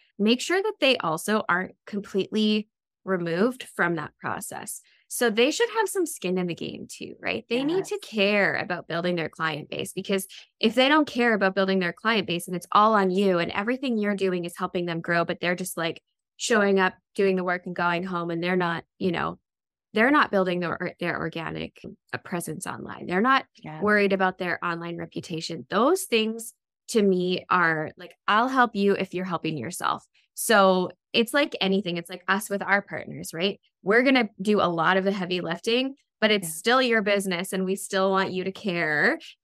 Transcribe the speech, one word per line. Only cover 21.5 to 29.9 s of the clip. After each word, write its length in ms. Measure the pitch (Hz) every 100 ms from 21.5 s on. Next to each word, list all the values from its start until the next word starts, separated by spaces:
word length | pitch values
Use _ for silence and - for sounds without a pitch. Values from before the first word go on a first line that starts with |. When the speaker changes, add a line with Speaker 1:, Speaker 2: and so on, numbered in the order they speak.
| 160 165 - - - -
Speaker 1:
uh, 40 | 117
presence 480 | - 175 160 156 -
online. 400 | - - - -
They're 140 | 185
not 240 | 247 269 - _
Speaker 2:
Yeah. 260 | 156 156
Speaker 1:
worried 300 | 202 208 196
about 240 | 190 185 185
their 240 | 180 -
online 320 | 175 170 170 170
reputation. 680 | 165 170 - 160 - 165 -
Those 360 | 185 269 370
things 500 | - 226 220 226 220 _ _ _ -
to 140 | 226
me 420 | 202 180 180 180 -
are, 400 | 180 165 156 156 -
like, 160 | 175 - -
I'll 200 | 208 254
help 260 | 269 240 202
you 180 | 196
if 180 | - 190
you're 120 | 180 185
helping 320 | 165 160 156
yourself. 480 | 113 - -